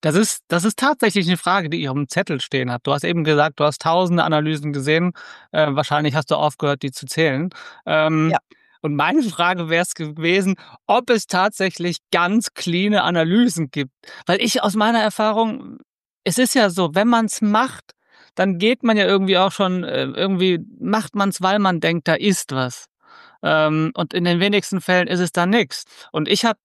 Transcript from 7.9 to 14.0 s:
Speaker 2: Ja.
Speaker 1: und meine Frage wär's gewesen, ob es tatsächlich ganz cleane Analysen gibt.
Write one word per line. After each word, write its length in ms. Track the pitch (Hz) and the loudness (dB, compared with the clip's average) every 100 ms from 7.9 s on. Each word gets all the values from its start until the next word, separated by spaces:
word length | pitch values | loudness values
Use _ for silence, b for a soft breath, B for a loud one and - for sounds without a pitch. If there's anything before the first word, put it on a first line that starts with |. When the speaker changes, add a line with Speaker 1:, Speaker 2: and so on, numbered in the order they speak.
| 156 156 156 160 | 0 2 2 0
Speaker 2:
Ja. 60 | 160 _ b b b | -2 _ b b b
Speaker 1:
und 160 | 151 143 | -6 0
meine 260 | 156 285 | 0 2
Frage 460 | 240 170 175 185 160 | 0 0 0 0 2
wär's 260 | 165 180 | 0 0
gewesen, 600 | - 156 151 165 185 190 185 B B - | -4 -10 -4 0 2 2 -2 B B 0
ob 240 | 226 247 | 0 4
es 160 | 226 - | 0 2
tatsächlich 720 | 185 196 - 190 - 175 165 _ | 0 0 0 -4 -2 -6 -6 _
ganz 440 | 175 175 220 - | 0 2 0 -2
cleane 480 | - - 170 202 208 | -8 -2 0 2 2
Analysen 680 | - 175 165 202 240 165 147 | 2 0 2 4 2 0 -6
gibt. 220 | 147 135 _ | -4 -8 _